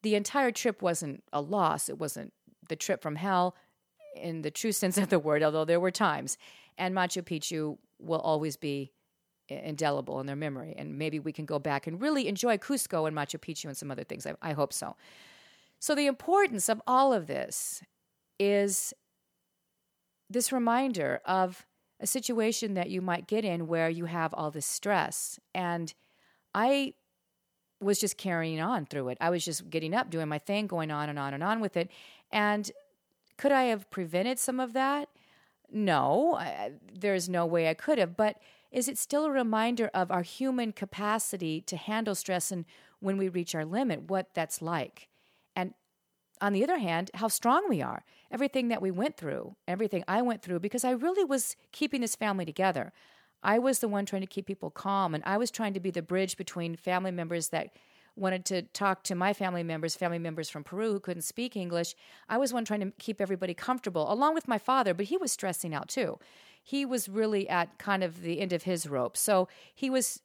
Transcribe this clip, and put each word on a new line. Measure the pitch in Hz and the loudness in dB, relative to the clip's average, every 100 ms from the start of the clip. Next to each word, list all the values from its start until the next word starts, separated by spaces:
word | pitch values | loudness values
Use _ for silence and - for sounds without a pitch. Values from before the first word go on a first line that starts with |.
The | 220 | 4
entire | 208 202 277 262 | 2 2 2 2
trip | 226 247 196 | 2 -2 0
wasn't | 185 165 156 135 _ | 0 0 -4 -8 _
a | - | -4
loss. | 147 202 170 156 - | -2 2 4 2 -2
It | 143 | -4
wasn't | 156 - 139 _ _ _ - | -6 -6 -12 _ _ _ -10
the | 156 | -6
trip | - 185 | -2 -2
from | 160 151 | -2 -4
hell | 190 185 180 - _ _ _ _ 605 571 | 0 2 2 -2 _ _ _ _ -18 -12
in | 170 165 | -8 -6
the | 151 | -6
true | - 226 | -2 -2
sense | 202 190 185 | 0 2 2
of | 190 | 4
the | 180 | 4
word, | 151 151 | 4 4
although | 151 156 156 | 4 2 4
there | 170 | 4
were | 180 | 2
times. | 180 202 147 135 - - - - - | 2 2 2 -4 -8 -10 -20 -20 -6
And | 185 | -2
Machu | 190 180 190 | 0 0 -2
Picchu | 170 165 - 160 151 - _ _ | -4 -6 -4 -4 -4 -6 _ _
will | 160 160 | -2 0
always | - 156 156 139 | 2 2 0 -4
be | 151 139 135 _ _ _ _ _ _ | -4 -4 -6 _ _ _ _ _ _
i-, | |
indelible | 139 135 147 156 143 131 139 | -10 -8 -2 0 0 -2 -6
in | 135 | -6
their | 139 | -6
memory. | 151 135 160 151 | -6 -6 -10 -10
And | 143 143 | -10 -4
maybe | 156 151 | -4 -4
we | 151 | -6
can | 151 | -8
go | 151 151 | -4 -2
back | 147 143 165 | 0 -2 -2
and | 170 | -4
really | 269 294 240 | 0 0 0
enjoy | 202 240 208 | 0 0 0
Cusco | - 277 - 175 156 | 0 -2 0 0 0
and | |
Machu | 156 143 156 | 0 -4 -6
Picchu | - 156 156 | -8 -10 -8
and | 135 | -10
some | 143 | -8
other | 131 | -8
things. | 147 - 143 | -8 -8 -8
I, | 151 | -8
I | 165 | -4
hope | 151 139 | 0 0
so. | - - - - - - - - _ _ _ | 0 -8 -12 -20 -20 -20 -20 -20 _ _ _
So | - | 0
the | 294 285 | 2 2
importance | 269 - 381 392 220 - | 0 2 4 4 2 0
of | 220 - | 0 4
all | 254 269 | 6 6
of | 233 160 | 4 0
this | - - - - - - _ _ _ _ _ | -4 -4 -6 -6 -8 -14 _ _ _ _ _
is | 202 202 202 190 - - _ _ _ _ _ _ _ _ _ _ _ _ _ | 4 4 4 0 -4 -8 _ _ _ _ _ _ _ _ _ _ _ _ _
this | 220 240 | -2 0
reminder | 262 233 240 269 202 139 127 - | 2 4 4 2 0 0 -2 0
of | 190 185 185 - _ _ _ | 2 2 0 -20 _ _ _
a | 214 | -2
situation | 226 226 233 220 220 220 | -2 0 2 2 2 -2
that | 190 175 | -2 0
you | 185 | -2
might | 185 175 175 | 0 -2 0
get | 208 | 0
in | 214 170 165 | 0 -2 0
where | 165 165 | 2 2
you | 165 170 | 0 -4
have | 170 160 | -2 -2
all | - 156 | -2 -4
this | 151 | -4
stress. | - - 202 196 151 - - - _ | -4 -4 2 2 2 -2 -8 -10 _
And | - 180 170 165 - _ _ _ _ _ | -4 -2 -2 -4 -10 _ _ _ _ _
I | 190 233 277 269 - _ _ _ _ _ _ _ _ | 0 4 4 2 -6 _ _ _ _ _ _ _ _
was | 196 202 | 2 2
just | 208 - | 2 -2
carrying | 196 170 165 160 | -2 0 0 0
on | 165 240 | 0 0
through | 147 147 127 | -2 -4 -4
it. | 123 | 0
I | 165 | 2
was | 175 | 2
just | 165 156 175 | 0 -4 -2
getting | 160 160 | -4 0
up, | 202 - | 0 0
doing | 165 156 | -2 -2
my | 151 | -4
thing, | - 202 208 | -2 -2 0
going | 175 156 | -2 -2
on | 147 151 | -2 -4
and | 147 | -4
on | 139 | -4
and | 139 | -2
on | 175 226 | -2 0
with | 208 180 | 0 -2
it. | 175 - - - _ | -4 -6 -20 -20 _
And | 214 208 208 208 - _ _ _ _ _ - | 0 2 0 -2 -10 _ _ _ _ _ 0
could | 277 | 4
I | 269 | 6
have | 254 220 196 | 4 2 -4
prevented | - 170 175 214 254 | -6 -2 0 0 0
some | - 254 | -2 0
of | 254 | 0
that? | 240 262 285 285 _ _ _ _ _ _ | 0 2 0 -4 _ _ _ _ _ _
No, | 214 202 151 131 170 311 | 0 4 4 6 4 4
I, | 339 | 2
I, | 170 76 104 147 - | 0 -4 -6 -8 -18
there's | 190 202 190 175 | -4 0 0 2
no | 180 170 | 2 4
way | 170 160 | 4 4
I | |
could | 160 - 294 | 2 2 4
have. | 175 170 | 4 4
But | 214 208 - _ _ | 0 0 -16 _ _
is | - 247 | -2 -2
it | 233 | -2
still | - 285 | 0 2
a | 311 | 2
reminder | 269 233 214 226 240 220 | 2 2 4 2 2 0
of | - 180 | 2 2
our | 185 | 0
human | 175 - 262 254 226 | -2 -2 0 0 -2
capacity | 202 196 - 208 220 - 196 165 160 | -4 -8 -4 0 0 0 -4 -4 -4
to | - 175 | -6 -8
handle | - 214 214 | -4 -2 0
stress | 190 - 180 - | -2 -2 -2 -2
and | 185 165 - - _ | -4 -8 -14 -20 _
when | 196 196 | -2 0
we | 190 | 0
reach | 180 175 | -2 -2
our | 160 | -4
limit, | 156 196 262 160 160 | -2 0 0 -2 -2
what | 190 185 | -2 -2
that's | - 160 - | -4 -4 -4
like? | 165 170 127 - - _ _ _ _ - | -2 -2 -2 -8 -20 _ _ _ _ -4
And | 185 - _ _ _ _ _ _ | -4 -6 _ _ _ _ _ _
on | 202 | 0
the | 196 | 2
other | 254 359 | 2 2
hand, | 196 165 190 | 0 -2 -2
how | - 220 | -4 -2
strong | - 233 285 403 | 0 4 4 4
we | 202 | 0
are. | 127 113 - _ _ | -2 -6 -12 _ _
Everything | 240 277 269 240 | -2 0 0 0
that | 226 | 0
we | 190 | -2
went | 180 269 - | 0 -2 -2
through, | 160 - - - - | -6 -6 -8 -14 -6
everything | 180 214 185 - | -2 0 0 0
I | 196 | 2
went | 247 220 | 2 -2
through, | - 175 | -2 -2
because | 196 247 | -2 0
I | 254 | 0
really | 254 302 381 | 2 2 2
was | 349 269 - - _ | 2 2 0 -8 _
keeping | - 302 277 | -4 -2 0
this | 233 | -2
family | - 214 196 | -2 0 0
together. | 165 - 190 160 - _ - _ _ _ | -2 2 2 2 -4 _ -20 _ _ _
I | 196 220 | 2 4
was | 247 262 | 4 2
the | 226 | 2
one | 202 | 0
trying | 202 196 | -2 -4
to | 190 | -4
keep | - 190 | -8 -6
people | 196 160 | -6 -8
calm, | - 196 196 185 | -6 0 2 2
and | 151 | 0
I | - 202 | 0 0
was | 233 | 0
trying | - 220 | -2 -2
to | 196 | -2
be | 185 | -2
the | 175 | -4
bridge | 165 185 190 - | 0 0 0 -2
between | 180 - 170 165 | -8 -4 -4 -4
family | - 180 185 | 0 0 0
members | 175 165 170 160 | -4 -2 -2 -2
that | 160 - _ _ _ _ | -2 -4 _ _ _ _
wanted | - 190 185 | -4 -2 0
to | 185 185 | -2 -4
talk | 180 - 202 190 | -4 -2 0 0
to | - | -2
my | 180 185 | 0 0
family | 208 190 180 | 2 0 -2
members, | 170 160 165 - | -2 -2 -2 0
family | 175 170 | -2 -2
members | 170 160 156 | -4 -6 -6
from | 151 | -8
Peru | 147 180 220 | -8 -4 -2
who | 202 | -2
couldn't | 190 175 | -4 -6
speak | 160 - 247 220 | -6 -6 -6 -4
English. | 180 170 170 - - - - | -2 -2 -2 -6 -20 -20 -4
I | 233 | 0
was | 269 | 2
one | 240 226 | 0 -2
trying | 208 | -2
to | 196 - | -2 -6
keep | - 214 | -8 -2
everybody | 196 190 185 | -2 0 -2
comfortable, | 170 - 254 208 170 151 | -4 -2 -2 -2 -2 0
along | 214 294 | 2 2
with | 320 285 | 2 0
my | 220 | -2
father, | - 262 214 | 2 2 4
but | 175 202 | 0 0
he | 349 | -2
was | 320 | -2
stressing | - 196 170 170 | -2 -2 -2 -4
out | 151 - | -4 -4
too. | - 190 - - - - - | -2 -2 -4 -12 -20 -20 -20
He | - 277 | -6 -4
was | 277 247 196 | 0 -2 -2
really | 196 220 208 196 | 0 2 2 2
at | 180 170 _ | 2 0 _
kind | - 196 | -2 0
of | 180 165 | 0 -4
the | 170 165 | -4 -2
end | 190 | 0
of | 175 | -2
his | 180 175 160 | 0 -2 -2
rope. | 139 123 - | 0 0 0
So | - 196 185 - - | 4 4 2 -4 -20
he | - 269 | -6 0
was | 262 247 - | 0 0 -4